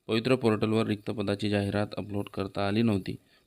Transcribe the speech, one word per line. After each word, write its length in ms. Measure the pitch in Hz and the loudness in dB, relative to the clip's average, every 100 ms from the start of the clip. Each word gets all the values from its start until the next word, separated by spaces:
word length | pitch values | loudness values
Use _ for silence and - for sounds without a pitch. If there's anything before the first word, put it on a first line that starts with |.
| - | -2
पवित्र 260 | 113 123 | 0 2
पोर्टलवर 520 | 127 117 107 110 110 107 | 2 2 2 2 2 0
रिक्त 240 | 104 - | -2 -4
पदाची 400 | 110 98 101 104 | -4 -2 -2 0
जाहिरात 440 | 101 101 101 107 - | 0 0 -2 -2 -6
अपलोड 300 | 98 101 - | -6 -6 -6
करता 320 | - 98 98 101 | -6 -6 -2 0
आली 140 | 107 | 2
नव्हती, 340 | 117 98 - - _ _ | 4 2 -2 -10 _ _